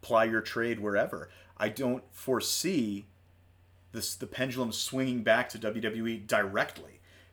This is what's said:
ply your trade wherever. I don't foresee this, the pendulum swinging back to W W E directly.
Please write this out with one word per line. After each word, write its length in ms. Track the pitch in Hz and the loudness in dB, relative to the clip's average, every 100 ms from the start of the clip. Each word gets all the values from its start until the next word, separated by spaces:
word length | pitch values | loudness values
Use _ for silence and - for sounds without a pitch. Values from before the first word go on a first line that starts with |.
ply 220 | - 117 113 | 4 4 6
your 160 | 110 | 2
trade 380 | 107 120 117 110 | 0 -2 -2 0
wherever. 500 | 104 101 - 87 - - - - | 0 2 2 -2 -10 -18 -20 -2
I 120 | 110 | -2
don't 340 | 113 131 127 - | 0 -2 -2 -6
foresee 920 | - - 123 - - - 147 110 98 - _ - _ _ _ - - - | -10 0 0 0 -2 0 0 0 -4 -10 _ -20 _ _ _ -20 -20 -14
this, 240 | 113 - - | -8 -6 -6
the 100 | 107 | -10
pendulum 460 | - 131 123 120 | -4 -4 -2 -2
swinging 500 | 107 - 135 131 123 | -2 -4 -2 0 0
back 260 | 110 113 123 | 4 4 4
to 80 | 117 | -4
W 220 | 113 113 | -4 -2
W 260 | 110 110 113 | -2 -2 -2
E 100 | 113 | -4
directly. 840 | 101 113 98 101 143 - 76 - - - - | 2 2 2 0 -2 -4 -18 -20 -20 -20 -20